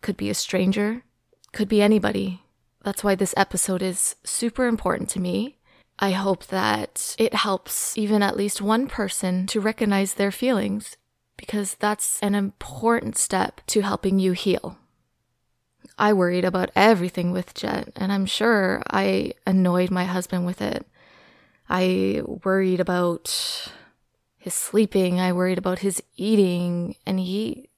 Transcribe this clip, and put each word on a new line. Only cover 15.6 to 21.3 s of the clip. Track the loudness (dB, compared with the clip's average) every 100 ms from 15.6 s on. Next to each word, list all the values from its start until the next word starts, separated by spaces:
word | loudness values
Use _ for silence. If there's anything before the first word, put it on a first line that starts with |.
| _ _ -20 0
I | 2
worried | 4 4 2 0
about | 0 0 6
everything | 6 6 2 -2 -2
with | -2 -6
Jet, | -8 -6 -6 -8 -6
and | -2
I'm | 0 -2
sure | 0 2 4 2 0 -2
I | 0 2 0 -2 -6 0
annoyed | 2 4 2 2
my | 0 0
husband | -2 -2 -2 -2
with | -4
it. | -4 -6 -8 _ _ _ -20